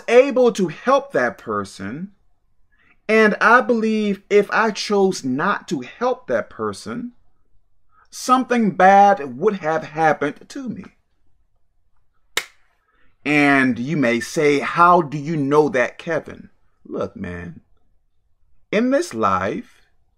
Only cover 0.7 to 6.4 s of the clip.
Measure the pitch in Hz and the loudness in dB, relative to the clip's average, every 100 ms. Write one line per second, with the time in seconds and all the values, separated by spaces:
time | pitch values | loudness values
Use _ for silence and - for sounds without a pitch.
0.7 | - 240 277 277 139 120 - 120 104 98 | -4 0 0 0 -2 -2 -4 -8 -6 -6
1.7 | - 98 143 196 _ _ _ _ _ _ | -10 -12 -12 -14 _ _ _ _ _ _
2.7 | _ _ _ - 220 214 - 202 247 226 | _ _ _ 0 4 4 4 4 4 4
3.7 | 233 220 220 208 196 _ 202 202 180 226 | 0 0 -2 -2 -4 _ 2 2 0 -2
4.7 | 196 - 202 190 175 131 131 185 - - | -4 -2 0 2 0 -4 -2 -2 -4 -6
5.7 | 156 123 - 247 247 - 113 | -8 -8 -6 -4 -4 -4 -4